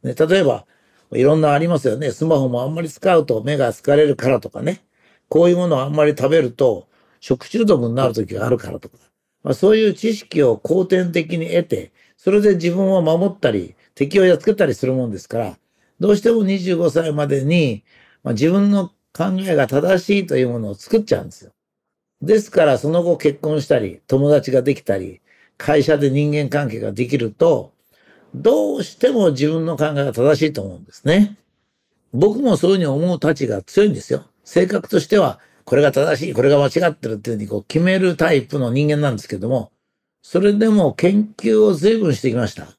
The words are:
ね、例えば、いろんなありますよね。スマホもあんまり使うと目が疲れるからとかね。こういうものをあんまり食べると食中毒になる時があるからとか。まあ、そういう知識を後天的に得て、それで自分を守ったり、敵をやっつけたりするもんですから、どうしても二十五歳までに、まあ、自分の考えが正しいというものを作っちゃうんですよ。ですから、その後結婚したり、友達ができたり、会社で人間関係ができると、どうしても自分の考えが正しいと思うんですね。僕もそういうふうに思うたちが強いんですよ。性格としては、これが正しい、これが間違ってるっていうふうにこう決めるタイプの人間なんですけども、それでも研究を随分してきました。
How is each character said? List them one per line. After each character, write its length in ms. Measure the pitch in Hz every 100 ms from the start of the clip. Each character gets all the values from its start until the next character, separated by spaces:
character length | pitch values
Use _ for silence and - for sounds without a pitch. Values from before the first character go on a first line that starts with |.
ね、 120 | 131
例 240 | 120 160 190
え 60 |
ば、 220 | 156 117 - _ _ _ _
い 100 | -
ろ 140 | 131 160
ん 40 |
な 120 | 151
あ 60 | 143
り 100 | 170
ま 100 | 160
す 100 | 131
よ 80 | 113
ね。 140 | 143
ス 140 | -
マ 140 | 160 151
ホ 100 | 131
も 140 | 120
あ 40 | 131
ん 80 |
ま 80 | 160
り 60 | 170
使 280 | - 190 175
う 100 | 143
と 160 | 113
目 140 | 113 147
が 160 | 123
疲 220 | 110 -
れ 120 | 143 151
る 100 | 135
か 120 | 123
ら 120 | 127
と 100 | -
か 120 | -
ね。 220 | 151 196 _ _ _ _ _
こ 160 | -
う 60 | 175
い 40 |
う 20 | 175
も 120 | 180
の 80 | 143
を 40 |
あ 80 | 135
ん 60 |
ま 100 | 151
り 100 | 151 147
食 120 | 139
べ 120 | 160
る 100 | 131
と 380 | 117 131 98 - _ _ _
食 280 | - 127 -
中 160 | 226
毒 240 | 220 165 117
に 60 |
な 120 | 120 131
る 80 |
時 200 | 110 95
が 120 | 95 110
あ 40 |
る 80 | 120
か 120 | 95
ら 80 | -
と 100 | -
か。 80 | _ _ _ _ _
ま 80 | 143
あ、 20 |
そ 200 | 131 190
う 20 | 214
い 120 | 214
う 60 |
知 200 | - 220
識 280 | 214 - 165
を 140 | 135 110
後 300 | - 170 180
天 260 | 185 180
的 260 | 170 160 170
に 100 | 165
得 160 | 170
て、 280 | 170 - - _ _ _
そ 140 | -
れ 100 | 208
で 140 | 208
自 180 | 185 170
分 200 | 175 190
を 100 | 190
守 300 | 160 165 196
っ 60 | 196
た 120 | 131
り、 240 | 104 87 - _
敵 240 | - 139 190
を 60 |
や 100 | 185
っ 40 | 170
つ 60 |
け 100 | -
た 120 | 202 170
り 80 |
す 100 | 127 127
る 60 |
も 140 | 131 123
ん 40 |
で 80 | 98
す 100 | -
か 100 | 113
ら、 200 | 107 107 _ _ _ _
ど 100 | 185
う 60 | 208
し 40 |
て 100 | 233
も 120 | 233
二 160 | 196 196
十 180 | 180 170
五 140 | 170
歳 220 | 156 165
ま 140 | 147 147
で 180 | 139
に、 400 | 135 175 147 104 _ _ _ _
ま 80 | 131
あ、 40 |
自 160 | 110 151
分 200 | 190 202
の 180 | 202 185 _ _
考 240 | - 196 185 190
え 80 |
が 120 | 156 160
正 380 | 135 170 190
し 140 | 180 202
い 60 | 180
と 100 | 135
い 60 |
う 60 | 127
も 100 | 120
の 120 | 110
を 40 |
作 240 | 104 - 220
っ 60 |
ち 100 | 214
ゃ 60 | 107
う 40 |
ん 20 | -
で 60 |
す 120 | -
よ。 80 | - _ _ _ _ _ _ _
で 180 | 147 214
す 100 | 208
か 140 | -
ら、 140 | 156 127
そ 100 | 143
の 140 | 170
後 140 | 175 165
結 240 | 151 143
婚 200 | 151 151
し 60 | 143
た 100 | 135
り、 220 | 101 82 _
友 240 | 131 143
達 200 | 147 -
が 120 | 131
で 120 | 123
き 60 | 139
た 160 | - 98
り、 220 | 92 - _ _ _ _
会 240 | - 151
社 160 | 143 151
で 120 | 143
人 220 | 135 147
間 160 | 147 143
関 220 | 143 139
係 100 | 110
が 100 | 107
で 160 | 101 123
き 100 | 131
る 140 | 113
と、 440 | 107 165 135 - _ _ _ _ _ _
ど 420 | 131 170 240 208 185
う 60 |
し 140 | 180 -
て 140 | 247
も 200 | 254 185
自 180 | 135 147
分 180 | 165 165
の 100 | 160
考 140 | 151
え 140 | 143
が 80 | 139
正 220 | 110 135
し 140 | 147 156
い 40 |
と 100 | 143
思 140 | 98 90
う 20 |
ん 60 |
で 80 | -
す 140 | - 135
ね。 300 | 180 208 208 _ _ _ _ _ _ _
僕 280 | - 208 220
も 160 | 269 170
そ 120 | 175
う 20 |
い 20 |
う 20 | 196
ふ 20 |
う 20 |
に 60 | 160
思 280 | 139 175
う 60 | 165
た 140 | -
ち 120 | 160 127
が 160 | 101
強 240 | - - 208
い 40 |
ん 40 |
で 60 | 160
す 120 | -
よ。 120 | 131 - _
性 240 | - - 185
格 220 | 196 -
と 100 | 185
し 80 | -
て 120 | 208
は、 200 | 151 - _ _
こ 120 | - 127
れ 60 |
が 100 | 147
正 340 | 135 151 143 160
し 40 |
い、 20 |
こ 80 | 110
れ 80 | 131
が 80 | 143
間 300 | 139 170 175
違 20 |
っ 40 |
て 140 | - 113
る 60 |
っ 20 | 110
て 120 | 113
い 40 |
う 20 | 110
ふ 40 |
う 20 |
に 60 | 101
こ 100 | 104
う 60 |
決 200 | - 156
め 140 | 175 190
る 180 | 185 165
タ 160 | 165
イ 100 | 151
プ 160 | 120 147
の 140 | 123
人 160 | 127 147
間 80 | 147
な 140 | 147
ん 60 | 110
で 60 |
す 60 | -
け 80 | 98
ど 120 | 107
も、 220 | 127 110 _ _ _ _ _
そ 200 | _ 175
れ 120 | 202
で 160 | 208 220
も 260 | 214 160
研 380 | - 175 202 214 -
究 260 | 214 220
を 100 | 214
随 240 | 170 180 226
分 160 | 190
し 60 | 131
て 100 | 135
き 60 | 117
ま 100 | 117
し 60 |
た。 140 | - 78